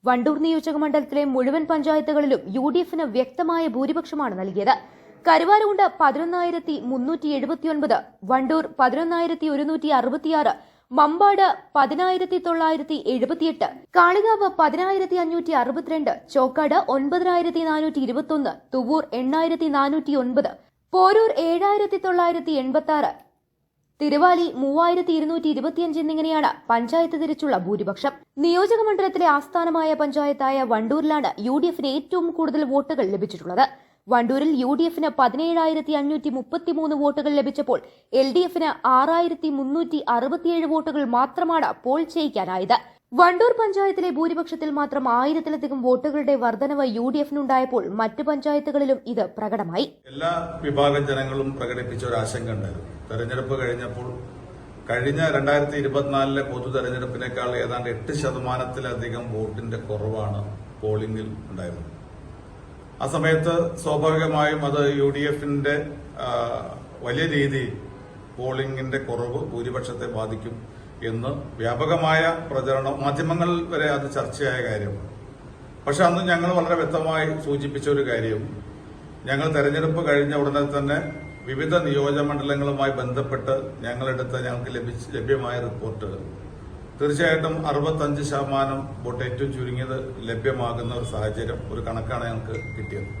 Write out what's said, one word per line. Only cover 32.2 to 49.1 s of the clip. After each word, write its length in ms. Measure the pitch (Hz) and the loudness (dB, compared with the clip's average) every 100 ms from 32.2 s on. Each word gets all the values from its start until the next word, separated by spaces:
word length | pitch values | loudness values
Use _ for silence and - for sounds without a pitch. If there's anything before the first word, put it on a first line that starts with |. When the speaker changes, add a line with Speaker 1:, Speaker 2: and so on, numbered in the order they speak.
| 339 | 0
Speaker 1:
കൂടുതൽ 340 | 330 320 302 | 0 0 0
വോട്ടുകൾ 420 | 285 277 277 311 196 | 2 2 0 0 0
ലഭിച്ചിട്ടുള്ളത്. 600 | 196 190 170 160 180 - - _ _ - | 0 -4 -6 -4 2 2 0 _ _ 2
വണ്ടൂരിൽ 420 | 214 240 269 302 | 2 4 2 4
യു 260 | 285 254 285 | 2 2 2
ഡി 20 | |
എഫിന് 260 | 330 330 311 - | 2 2 -2 4
പതിനേഴായിരത്തി 760 | 254 254 330 339 320 311 302 | 2 4 0 2 2 0 0
അഞ്ഞൂറ്റി 360 | 302 285 302 302 | 0 0 0 -2
മുപ്പത്തിമൂന്ന് 680 | 262 - 339 339 311 320 294 | -4 -4 -4 -2 0 0 2
വോട്ടുകൾ 360 | 285 285 294 | 2 2 2
ലഭിച്ചപ്പോൾ 480 | 285 277 277 277 247 - _ _ | 2 0 -2 0 0 -2 _ _
എൽ 200 | 254 269 | 2 4
ഡി 40 | 247 | 4
എഫിന് 480 | 359 349 320 - - | 2 0 -2 0 4
ആറായിരത്തി 640 | 254 294 330 339 330 320 | 6 6 4 2 0 -2
മുന്നൂറ്റി 560 | 277 269 302 339 302 - | -2 0 0 0 -2 0
അറുപത്തിയേഴ് 580 | 233 254 330 339 339 320 | 0 2 0 0 0 2
വോട്ടുകൾ 380 | 311 320 302 | 0 0 -2
മാത്രമാണ് 720 | 269 240 277 - 339 330 202 - | 0 2 2 0 2 2 0 -2
പോൾ 180 | 247 285 | 0 0
ചെയ്യിക്കാനായത്. 760 | 330 330 302 214 185 185 190 240 - _ _ | 0 -2 -2 -2 -2 -2 2 2 0 _ _
വണ്ടൂർ 380 | 247 349 359 466 | 6 6 8 4
പഞ്ചായത്തിലെ 580 | 466 440 392 392 381 359 | 4 2 2 2 2 0
ഭൂരിപക്ഷത്തിൽ 600 | 269 330 330 330 320 311 | 0 0 0 -4 -4 -4
മാത്രം 380 | 285 285 285 262 | -2 -2 0 2
ആയിരത്തിലധികം 720 | 233 269 320 320 302 277 269 | 2 2 0 -2 -4 -4 0
വോട്ടുകളുടെ 520 | 247 254 285 294 285 | 2 4 2 0 2
വർധനവ് 520 | 277 240 220 277 285 262 | 2 2 0 0 2 0
യു 220 | 220 247 | 0 0
ഡി 40 | 294 | 0
എഫിനുണ്ടായപ്പോൾ 720 | 285 285 269 262 262 254 180 | 0 -2 2 2 2 0 -2
മറ്റു 340 | 208 220 220 | -2 -2 -2
പഞ്ചായത്തുകളിലും 760 | 285 294 302 294 294 285 277 262 | -2 0 0 0 0 0 2 0
ഇത് 240 | - | 0